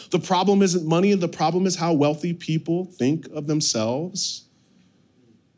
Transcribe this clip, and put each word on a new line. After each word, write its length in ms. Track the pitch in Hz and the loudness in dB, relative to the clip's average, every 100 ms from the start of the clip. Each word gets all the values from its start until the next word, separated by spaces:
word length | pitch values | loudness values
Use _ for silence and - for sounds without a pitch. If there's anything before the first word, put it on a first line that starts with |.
| - | -4
The 80 | 175 | -4
problem 420 | - 185 190 202 | 0 2 4 4
isn't 240 | 190 175 | 4 2
money. 300 | 156 165 202 | 2 2 4
The 140 | 196 170 | 2 0
problem 360 | - 160 180 | 0 0 2
is 120 | 190 170 | 0 0
how 180 | 170 | 0
wealthy 400 | 151 147 151 175 | 2 2 0 -4
people 500 | 170 - 160 165 170 | -6 -2 -2 0 -4
think 420 | 185 - 123 156 - | -4 -2 0 0 -6
of 140 | 151 147 | -10 -4
themselves." 960 | 156 - 113 110 131 180 196 - - - _ _ _ _ _ _ _ 117 113 _ | -2 0 0 -2 -2 -6 -6 -8 -8 -16 _ _ _ _ _ _ _ _ _ _